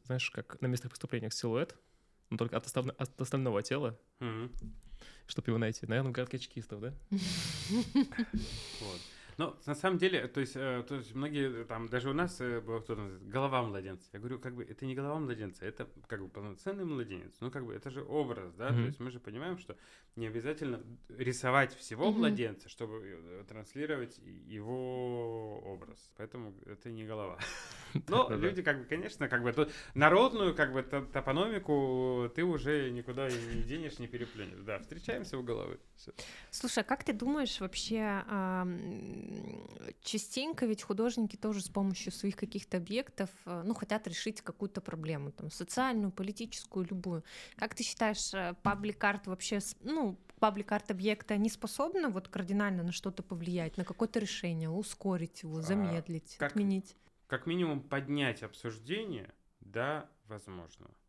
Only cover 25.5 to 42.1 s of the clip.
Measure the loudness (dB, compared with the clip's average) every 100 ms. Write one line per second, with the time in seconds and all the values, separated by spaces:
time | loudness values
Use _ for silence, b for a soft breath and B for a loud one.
25.5 | -8 -8 -8 -10 -18 -18 -12 -10 -8 -10
26.5 | -10 -12 -12 -10 -8 -6 -4 -4 -4 B
27.5 | B B B B -2 4 6 6 6 2
28.5 | 2 2 2 0 -2 -2 -2 2 4 4
29.5 | 4 2 B B 8 10 10 8 6 4
30.5 | 4 4 4 2 0 0 0 2 4 4
31.5 | 2 4 4 4 4 4 2 0 2 2
32.5 | 2 2 2 2 -2 -4 -2 0 0 0
33.5 | 0 0 0 -4 -6 -6 -4 -6 -6 -8
34.5 | -8 -4 -4 -6 -8 -4 -4 -2 -4 -2
35.5 | -2 -2 -8 -14 -20 -16 -12 B B B
36.5 | -4 0 2 2 0 0 0 2 2 0
37.5 | -2 -4 -4 0 0 2 0 0 0 2
38.5 | 2 0 0 -4 -6 -6 -8 -8 -8 -8
39.5 | -8 -10 -12 -12 -10 -2 -2 0 -2 0
40.5 | 2 2 2 0 2 4 4 2 2 0
41.5 | 0 0 2 4 2 -4